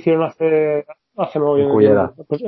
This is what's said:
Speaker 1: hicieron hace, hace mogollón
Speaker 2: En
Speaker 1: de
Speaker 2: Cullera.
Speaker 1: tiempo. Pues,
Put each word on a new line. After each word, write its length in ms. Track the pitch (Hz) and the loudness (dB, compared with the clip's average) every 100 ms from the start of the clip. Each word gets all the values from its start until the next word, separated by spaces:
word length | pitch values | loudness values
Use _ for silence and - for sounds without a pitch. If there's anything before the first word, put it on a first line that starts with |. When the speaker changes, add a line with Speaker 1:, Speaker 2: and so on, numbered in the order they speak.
Speaker 1:
hicieron 220 | 170 160 | 0 0
hace, 600 | 165 - 160 156 156 147 147 - _ - | -2 -4 -2 0 0 -4 -6 -16 _ -8
hace 200 | 185 156 | -6 -2
mogollón 220 | 147 143 | 0 2
Speaker 2:
En 60 | 143 | 2
Speaker 1:
de 40 | |
Speaker 2:
Cullera. 320 | 113 107 101 87 | 4 4 4 0
Speaker 1:
tiempo. 180 | - 156 | -6 -8
Pues, 160 | 147 | -8